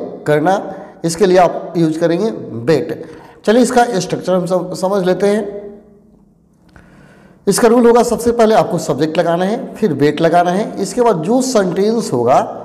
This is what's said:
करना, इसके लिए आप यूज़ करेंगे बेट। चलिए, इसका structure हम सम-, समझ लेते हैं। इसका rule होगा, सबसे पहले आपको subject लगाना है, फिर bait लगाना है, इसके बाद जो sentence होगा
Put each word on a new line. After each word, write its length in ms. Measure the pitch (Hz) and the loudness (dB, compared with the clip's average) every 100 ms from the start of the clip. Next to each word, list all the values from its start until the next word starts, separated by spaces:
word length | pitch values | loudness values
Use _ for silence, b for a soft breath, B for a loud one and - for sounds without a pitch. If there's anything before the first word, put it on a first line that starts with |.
| - - - | -6 -10 -2
करना, 460 | 151 165 202 - B B B 170 | 0 0 -2 -4 B B B -8
इसके 200 | 170 196 | 0 2
लिए 120 | 180 | 4
आप 360 | 165 - - 175 | 4 0 -6 -2
यूज़ 220 | 160 156 | 0 0
करेंगे 320 | 170 170 226 | -2 0 -2
बेट। 760 | 220 - 117 120 147 - - B B B B - | -6 -10 -8 -2 0 -2 -8 B B B B 0
चलिए, 160 | 233 | 2
इसका 240 | 254 247 240 | 4 2 2
structure 480 | 190 - 143 - | 0 -4 -6 -2
हम 120 | 185 175 | -2 0
सम-, 280 | 185 175 | -4 -4
समझ 320 | - 185 202 185 | -6 -4 -2 0
लेते 220 | 185 202 | 0 0
हैं। 460 | 208 196 - - - - _ _ _ _ _ _ _ _ b b b b b b b - | 0 -4 -10 -14 -18 -20 _ _ _ _ _ _ _ _ b b b b b b b -2
इसका 200 | - 233 | 2 4
rule 200 | 247 233 | 6 6
होगा, 160 | 240 | 6
सबसे 280 | 233 220 240 | 2 0 -2
पहले 240 | 233 214 208 | 2 4 4
आपको 220 | 156 170 | 2 -2
subject 400 | - 135 160 180 | -4 -2 0 0
लगाना 280 | 170 170 185 | 0 0 -2
है, 300 | 233 - - | -4 -8 -4
फिर 180 | 214 | -2
bait 280 | 131 147 151 | 2 0 2
लगाना 300 | 165 175 175 | 2 2 2
है, 300 | 185 226 - | 0 -4 -6
इसके 200 | 196 247 | -6 0
बाद 140 | 233 175 | 0 2
जो 260 | 165 254 | 0 0
sentence 720 | 262 220 185 165 208 233 - | 2 0 0 0 0 0 -2
होगा 460 | 127 117 156 226 - | -2 2 2 0 -6